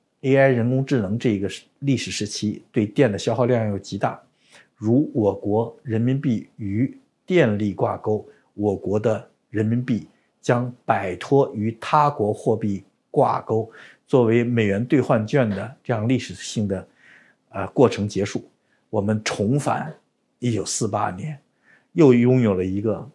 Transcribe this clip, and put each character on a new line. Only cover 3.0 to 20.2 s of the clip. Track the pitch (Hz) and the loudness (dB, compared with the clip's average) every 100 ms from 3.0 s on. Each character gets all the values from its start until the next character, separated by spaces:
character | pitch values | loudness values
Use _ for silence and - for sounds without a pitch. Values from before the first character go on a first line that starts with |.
| 127 | 2
的 | 101 | 2
消 | - | -2
耗 | 113 123 | 0 0
量 | 120 107 | 0 0
又 | 98 | -4
极 | - 101 | -6 -4
大。 | 117 117 _ _ _ - _ _ | -4 -6 _ _ _ -20 _ _
如 | 107 127 156 | 2 2 2
我 | 123 101 | 0 0
国 | 95 101 107 117 - | 0 -2 0 -2 -8
人 | - 110 | -6 -2
民 | 120 135 | 0 0
币 | 151 107 - - | -2 -2 -6 -12
与 | 104 104 135 - _ _ | -6 -2 -2 -4 _ _
电 | - 180 120 104 | 0 2 2 2
力 | 104 | -2
挂 | 85 113 95 | -2 -4 -2
钩， | 110 107 - _ _ | -4 -4 -6 _ _
我 | - 104 95 | -4 -2 -2
国 | 92 104 | -2 -2
的 | 113 107 - _ _ | 0 -2 -6 _ _
人 | 107 | -4
民 | 107 120 | -2 -2
币 | 123 107 - _ _ _ | -2 -4 -6 _ _ _
将 | - 123 123 - | -2 0 -2 -6
摆 | - 101 113 113 | -2 -2 -2 -8
脱 | - 139 131 | 2 2 2
与 | 110 110 113 | -2 -4 -6
他 | - 151 147 | 0 2 2
国 | 143 104 | 0 -2
货 | 104 - | -2 -2
币 | 110 107 95 - _ _ | -2 -2 -6 -10 _ _
挂 | 147 117 - | 0 0 0
钩， | - 110 110 - - _ _ | -2 -4 -4 -14 -20 _ _
作 | 135 | 2
为 | 113 120 | 4 4
美 | 120 120 104 | 2 0 0
元 | 101 | 0
兑 | 123 143 | 2 0
换 | - 117 107 | 2 0 2
券 | 143 113 | 0 0
的 | 95 110 - | -2 -8 -12
这 | - | -6
样 | 113 113 | -4 0
历 | 127 | -2
史 | - | -4
性 | 92 - 117 101 | -12 -8 -4 -4
的， | 95 - _ - - _ _ _ | -4 -8 _ -20 -20 _ _ _
呃， | 98 95 | -10 -4
过 | - 127 | 4 4
程 | - 101 | 4 -4
结 | 95 | -2
束， | 101 - - _ _ _ _ | -4 -6 -12 _ _ _ _
我 | 110 | -4
们 | 101 107 | -2 -2
重 | - - 120 143 | -4 -2 0 0
返 | - - 156 - _ _ | 0 -4 -6 -14 _ _